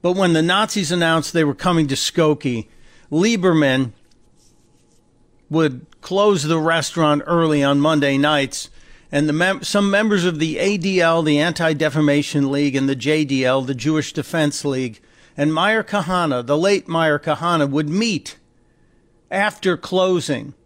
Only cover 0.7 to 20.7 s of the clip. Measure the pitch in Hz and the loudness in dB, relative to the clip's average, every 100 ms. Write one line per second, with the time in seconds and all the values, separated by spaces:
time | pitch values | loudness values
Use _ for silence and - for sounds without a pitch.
0.7 | 214 156 175 165 165 156 170 151 131 180 | -2 -2 0 2 0 0 0 0 0 0
1.7 | 170 151 135 - - 156 147 135 117 110 | 2 0 -2 -2 0 2 2 -2 -4 -6
2.7 | - - - - 151 208 233 180 160 143 | -16 -20 -20 -6 0 2 2 2 4 4
3.7 | 131 127 - _ _ _ _ _ _ _ | 2 -2 -6 _ _ _ _ _ _ _
4.7 | _ _ _ _ _ _ _ _ 156 156 | _ _ _ _ _ _ _ _ 0 0
5.7 | 127 - _ - 190 208 196 151 165 156 | -2 -16 _ -6 0 2 2 0 0 0
6.7 | 165 147 - 156 147 147 170 165 151 139 | -2 -2 0 2 2 0 0 2 2 2
7.7 | 143 147 156 139 139 147 151 135 - - | 2 2 2 2 2 2 0 -2 -6 -14
8.7 | - - - - 143 151 151 180 196 - | -18 -20 -20 -6 -2 0 0 0 -2 -2
9.7 | 208 202 196 220 208 180 156 160 - 196 | 0 2 2 2 2 0 -2 -4 -2 -2
10.7 | 208 180 185 165 165 156 147 160 175 165 | 0 0 2 2 2 2 2 2 0 -2
11.7 | 151 156 143 147 143 147 151 139 139 143 | 0 0 2 2 2 0 -2 0 0 0
12.7 | 135 135 135 120 156 147 135 127 135 127 | 0 -2 -2 0 0 0 0 2 0 -2
13.7 | 131 131 156 147 - 139 170 147 - 147 | -4 -2 -2 -2 -8 -6 -2 -2 -2 -4
14.7 | 131 127 110 _ _ - - 147 156 190 | -4 -4 -8 _ _ -20 -4 -2 0 0
15.7 | 220 214 208 160 185 165 123 120 147 185 | 0 -2 -4 -2 -2 0 -2 0 0 2
16.7 | 202 - 165 160 147 165 147 170 170 143 | 0 -2 -2 0 0 -2 -2 0 0 0
17.7 | 139 151 175 226 180 - - _ _ _ | 0 -2 -2 -2 -4 -8 -20 _ _ _
18.7 | _ _ _ _ _ _ 190 208 - 190 | _ _ _ _ _ _ -4 -4 -2 -4
19.7 | 175 - 185 185 180 - 131 101 - _ | -4 -2 0 2 0 -2 -6 -6 -18 _